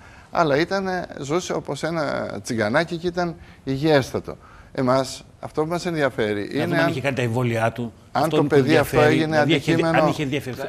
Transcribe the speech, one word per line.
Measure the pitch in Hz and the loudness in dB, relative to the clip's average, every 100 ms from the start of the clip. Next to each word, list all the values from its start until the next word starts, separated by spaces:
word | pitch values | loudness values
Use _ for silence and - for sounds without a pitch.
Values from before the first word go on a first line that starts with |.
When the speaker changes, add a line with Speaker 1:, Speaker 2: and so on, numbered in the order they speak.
| - - - | -18 -20 -6
Speaker 1:
Αλλά | - 160 139 | 0 2 2
ήτανε, | 170 196 190 185 - - | 2 -2 -4 -4 -6 -10
ζούσε | 135 165 180 | -4 -4 -2
όπως | 165 143 143 | -6 -6 -6
ένα | 156 165 139 127 104 104 | -4 -4 -2 -4 -6 -8
τσιγκανάκι | 104 117 107 135 165 175 | -6 -2 2 2 0 -2
και | 180 | -4
ήταν | 170 175 160 - - | -2 -4 -6 -16 -12
υγιέστατο. | - 135 156 147 123 104 - 73 - - - | -6 -2 4 4 4 -4 -6 -12 -18 -20 -12
Εμάς, | - 127 131 127 - - - | -2 2 2 0 -6 -18 -16
αυτό | - - | -8 -4
που | 156 | -4
μας | 170 180 | -4 -4
ενδιαφέρει | 165 139 - 107 104 101 | 0 0 0 0 -2 -4
Speaker 2:
Να | 135 | -4
Speaker 1:
είναι | |
Speaker 2:
δούμε | 165 170 | -2 0
αν | |
Speaker 1:
αν | 165 | 0
Speaker 2:
είχε | 165 | 0
κάνει | 135 135 | -2 -2
τα | |
εμβόλια | 123 113 123 113 113 | -2 0 0 0 0
του. | 113 120 - - | -2 -8 -10 -8
Speaker 1:
αν | - | -2
Speaker 2:
Αυτό | 151 156 | 0 0
Speaker 1:
το | |
Speaker 2:
είναι | 147 | 4
που | 147 | 4
Speaker 1:
παιδί | 135 156 | 6 4
αυτό | 139 160 | 4 4
Speaker 2:
ενδιαφέρει. | 151 156 | 4 4
Speaker 1:
έγινε | 156 | 2
Speaker 2:
Δηλαδή, | 156 147 | 2 2
είχε, | 156 139 | 2 2
Speaker 1:
αντικείμενο | 160 165 160 | 2 2 2
Speaker 2:
αν | 156 | 2
είχε | 139 | 0
ενδιαφερθεί, | 147 139 127 123 | -2 -4 -6 -8